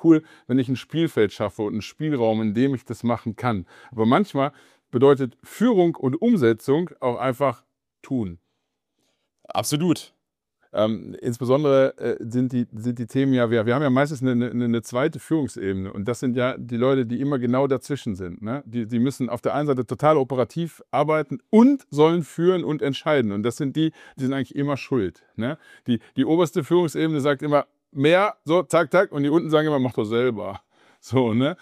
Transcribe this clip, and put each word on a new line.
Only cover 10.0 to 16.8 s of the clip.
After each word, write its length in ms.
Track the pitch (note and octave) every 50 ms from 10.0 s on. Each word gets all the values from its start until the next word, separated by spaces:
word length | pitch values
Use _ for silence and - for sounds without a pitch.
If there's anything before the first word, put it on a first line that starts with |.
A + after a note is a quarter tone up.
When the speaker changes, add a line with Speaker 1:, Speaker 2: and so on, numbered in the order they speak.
| - - _ _ _ _ _ _ _ _ _ _ _ _ -
Speaker 1:
Ähm, 420 | - G#2+ A2 A2+ G2 - G#2 G2 -
insbesondere, 760 | - B2 A#2+ - C3 A#2+ C3 C#3+ D3+ C#3+ C3+ C3+ C3+ C3 - -
äh, 200 | - A#2+ G#2+ -
sind 320 | - A2+ A#2 B2 B2+ B2+
die, 160 | B2+ B2 A#2 - -
sind 240 | G#2+ A2 A#2+ A#2+ A#2+
die 80 | A#2+ G#2+
Themen 260 | - C3+ C3+ C3+ C3
ja, 160 | B2+ A#2+ A2
wir, 160 | A#2 A#2 G#2
wir 80 | A#2 A#2+
haben 80 | C#3+
ja 80 | D3+ C#3
meistens 320 | B2 C3 C#3+ D3 D#3 A#2+
eine, 100 | C3 B2+
eine, 340 | B2 A#2+ A#2+ B2 - A#2+ A#2+
eine 160 | A#2+ A#2 A#2
zweite 380 | G#2+ - A#2+ B2 C#3 D#3+ D#3 C3
Führungsebene. 720 | - - D#3+ D#3+ C3+ A2+ - - F#2+ G2 G2 F#2+ F#2+ G2
Und 160 | - G#2 G2 B2
das 120 | A#2+ -
sind 160 | - B2+ A#2+
ja 220 | B2+ B2 C3 - -
die 180 | B2 A#2 B2
Leute, 300 | A#2